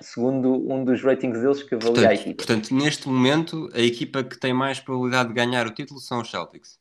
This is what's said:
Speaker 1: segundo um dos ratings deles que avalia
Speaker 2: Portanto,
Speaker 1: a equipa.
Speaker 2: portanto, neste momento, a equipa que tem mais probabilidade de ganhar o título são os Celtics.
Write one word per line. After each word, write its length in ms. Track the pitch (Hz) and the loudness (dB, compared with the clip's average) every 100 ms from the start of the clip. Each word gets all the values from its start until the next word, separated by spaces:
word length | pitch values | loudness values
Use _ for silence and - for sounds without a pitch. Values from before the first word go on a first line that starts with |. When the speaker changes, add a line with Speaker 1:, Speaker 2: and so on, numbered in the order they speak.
Speaker 1:
segundo 640 | - - 123 135 127 131 - | -12 -2 0 2 2 0 0
um 160 | 135 | -2
dos 160 | 127 117 | 0 2
ratings 400 | 135 131 131 113 | 2 2 0 0
deles 220 | 131 139 | 0 0
que 140 | - 117 | -2 -2
avalia 160 | 113 | 2
Speaker 2:
Portanto, 180 | 120 110 | 6 6
Speaker 1:
a 40 | |
equipa. 220 | 101 - - | 4 -2 -6
Speaker 2:
portanto, 380 | - 110 107 | -2 -2 0
neste 340 | 131 147 147 143 | 0 0 -2 -2
momento, 640 | 131 127 156 165 160 151 | 2 4 4 0 -6 -6
a 80 | 120 | 2
equipa 440 | 120 120 131 135 | 2 2 -4 -4
que 120 | 117 - | -6 -4
tem 160 | 131 | -2
mais 280 | 127 135 131 | 0 -2 -4
probabilidade 480 | - 127 127 127 120 | -6 -4 0 0 0
de 60 | 117 | 0
ganhar 280 | 120 127 | 0 0
o 60 | 113 | -2
título 300 | 107 135 135 | -6 -14 -14
são 200 | - 123 | -8 -6
os 80 | 110 | -4
Celtics. 480 | 95 82 - - _ | -8 -8 -14 -20 _